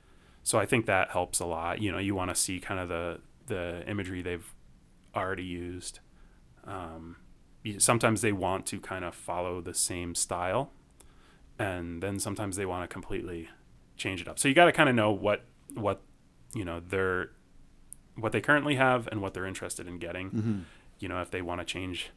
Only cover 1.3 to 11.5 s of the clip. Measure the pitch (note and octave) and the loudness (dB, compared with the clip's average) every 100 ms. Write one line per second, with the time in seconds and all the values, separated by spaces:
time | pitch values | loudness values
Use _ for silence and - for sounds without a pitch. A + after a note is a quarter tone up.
1.3 | - F2 E2 E2+ F2+ G#2 F2 G2 F#2 F2+ | -2 -2 -2 -2 -2 -2 0 0 0 0
2.3 | F2 - F2+ - F#2+ F2+ E2+ F2 E2 - | 0 -2 -2 -4 -4 -2 -2 -4 -6 -14
3.3 | - - F#2+ F2 E2+ - G2+ F#2 F2+ F2 | -18 -6 -4 -4 -6 -4 -4 -4 -4 -4
4.3 | F2 - - - - - - - A2 F#2+ | -6 -8 -20 -20 -20 -20 -20 -8 -4 -2
5.3 | F#2 F2+ F2 F2 F2+ - - - - - | -2 -4 -6 -6 -8 -10 -12 -20 -20 -20
6.3 | - - - - F#2+ E2 E2 E2 E2 - | -20 -20 -20 -12 -10 -10 -12 -14 -16 -20
7.3 | - - - G#2+ G2 - A#2 A#2+ G#2+ A2 | -20 -20 -12 -6 0 4 6 4 4 2
8.3 | G2+ F#2 F#2+ - G2 - F#2+ F2 - - | 2 0 0 -4 -8 -6 -6 -6 -10 -6
9.3 | F2 F2+ F2+ F2 E2+ - F2+ F2 E2+ - | -2 -2 -4 -4 -2 -2 -2 -4 -2 -2
10.3 | F2+ F2+ G#2+ D3+ - - - - - - | -2 0 0 -2 -8 -20 -20 -20 -20 -20
11.3 | - - | -20 -16